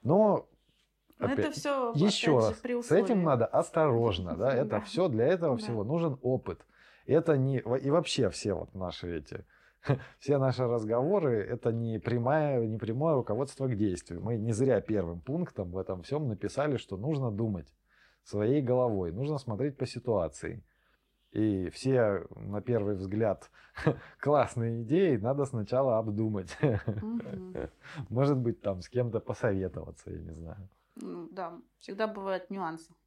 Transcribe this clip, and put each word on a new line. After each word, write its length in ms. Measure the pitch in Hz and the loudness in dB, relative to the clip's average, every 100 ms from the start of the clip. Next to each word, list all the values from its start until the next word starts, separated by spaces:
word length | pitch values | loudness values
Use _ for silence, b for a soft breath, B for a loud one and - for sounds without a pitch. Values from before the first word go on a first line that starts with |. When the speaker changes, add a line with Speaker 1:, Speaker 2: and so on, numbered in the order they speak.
Speaker 1:
Но, 460 | 117 180 214 170 - _ _ _ _ _ _ _ | 4 4 6 4 -2 _ _ _ _ _ _ _
Speaker 2:
Но 80 | - | -2
это 100 | 277 | 0
Speaker 1:
опять, 100 | - | 0
Speaker 2:
все, 400 | 294 294 277 247 | -2 -2 -2 0
Speaker 1:
еще 80 | 226 | 2
Speaker 2:
опять 400 | 196 196 - 135 | 2 4 4 4
же, 60 | 110 | 4
Speaker 1:
раз, 80 | 110 | 0
Speaker 2:
при 160 | 240 240 | -4 -6
Speaker 1:
с 100 | 240 | 2
этим 120 | 165 233 214 | 4 4 2
Speaker 2:
условии. 60 | |
Speaker 1:
надо 220 | 165 127 113 | 4 4 4
осторожно, 880 | 139 165 - 156 117 117 90 90 80 | 2 2 2 4 4 4 2 -2 0
да, 180 | 120 | 2
Speaker 2:
<laughs> 0 | |
Speaker 1:
это 160 | 127 107 | 2 0
Speaker 2:
Да. 100 | 107 | -2
Speaker 1:
все, 260 | - - 180 | -2 0 2
для 180 | 110 127 | 4 4
этого 300 | 180 165 120 | 4 2 0
Speaker 2:
Да. 20 | |
Speaker 1:
всего 260 | 110 117 | -2 -4
нужен 340 | 101 165 165 135 | -2 0 0 -2
опыт. 440 | 123 127 - 85 _ b b b - | 0 -2 -2 -10 _ b b b 2
Это 300 | 147 170 143 | 4 6 2
не, 220 | 131 131 | 4 0
во-, 160 | - 131 | 0 -2
и 120 | 135 | 2
вообще 380 | 156 - - 107 | 2 2 2 0
все 240 | - 107 | 0 -2
вот 200 | 85 82 | -2 -4
наши 440 | 95 90 - 90 82 | -8 -8 -6 -6 -6
эти, 260 | 73 - - B B B | -8 -14 -14 B B B
<laughs> 180 | B 131 B B | B -2 B B
все 180 | - 143 | 0 2
наши 260 | 135 127 127 | 2 2 0
разговоры – 760 | 120 107 117 139 202 151 113 | 0 0 0 2 2 2 0
это 280 | 98 120 120 | -2 -2 0
не 260 | 113 117 110 | 0 -2 -2
прямая, 680 | - 120 117 156 151 127 113 | 0 0 2 2 2 2 0
не 120 | 110 | -2
прямое 360 | 107 117 160 143 | -4 -2 2 2
руководство 520 | - 107 139 - 135 | 2 -2 -2 -2 -2
к 80 | 110 | 2
действию. 440 | 104 87 - 85 | 0 0 -6 -8
Мы 140 | 90 117 | -4 -2
не 140 | 110 | -2
зря 280 | 107 131 110 | 2 4 4
первым 380 | - 107 85 85 | 2 -2 0 -4
пунктом 500 | - 156 180 - 90 | -6 -4 -4 -6 -6
в 60 | 90 | -6
этом 240 | 92 92 | -6 -8
всем 260 | 87 147 147 | -4 -4 -2
написали, 480 | 101 104 - 151 127 | -4 -4 -2 -2 -2
что 180 | - - | -4 -6
нужно 320 | 123 151 127 | -4 -2 -2
думать 420 | 101 113 95 80 _ b b b b | -2 -2 -2 -8 _ b b b b
своей 380 | - 104 107 143 | -8 -2 2 2
головой, 500 | 123 123 123 101 87 | 2 2 2 0 -2
нужно 260 | 87 139 151 | -4 -4 -4
смотреть 380 | - 104 143 139 | -4 -4 -4 -4
по 80 | 123 | -6
ситуации. 760 | 120 - 107 82 - 82 87 - _ _ _ _ _ _ | -6 0 0 0 -4 -10 -10 -14 _ _ _ _ _ _
И 380 | - 107 95 90 | 0 0 0 -2
все, 560 | - 127 131 110 98 - - | -4 0 4 4 2 -4 -12
на 260 | 104 101 | -8 -8
первый 340 | 101 117 104 98 | -2 0 0 -2
взгляд, 540 | 95 107 110 95 - B B | -2 0 0 0 -6 B B
<laughs> 160 | B - 127 B B | B -2 -2 B B
классные 640 | 139 143 113 123 117 117 | 2 4 4 0 -2 -2
идеи 320 | 113 160 190 123 | 0 2 4 2
надо 280 | 110 139 131 | 0 0 -2
сначала 520 | 117 101 127 135 110 | -2 -2 0 2 2
обдумать. 600 | 107 104 110 104 87 - | 0 0 0 -2 -6 0
<laughs> 380 | 151 104 - 107 | 0 2 -2 -6
Speaker 2:
Мгм. 680 | 214 233 - 196 185 180 - _ B B B | -4 -6 -6 -10 -10 -10 -10 _ B B B
Speaker 1:
Может 280 | 113 139 135 | 0 2 2
быть, 240 | 120 107 | 0 -2
там 200 | 104 92 | -4 -4
с 80 | 87 | -4
кем-то 300 | 123 123 107 | -2 0 -2
посоветоваться, 920 | - 113 120 98 92 85 80 85 - | -4 -2 0 0 -2 -6 -12 -14 -12
я 80 | 85 | -12
не 120 | 82 | -10
знаю. 360 | 80 82 101 95 _ _ - | -12 -12 -14 -16 _ _ -14
Speaker 2:
Ну 320 | - 175 165 | -10 -10 -12
да, 300 | 180 170 170 - _ | -10 -10 -12 -20 _
всегда 280 | - 196 220 | -14 -4 -4
бывают 440 | 208 196 185 185 | -4 -4 -4 -4
нюансы 420 | 196 170 160 - _ | -6 -6 -8 -14 _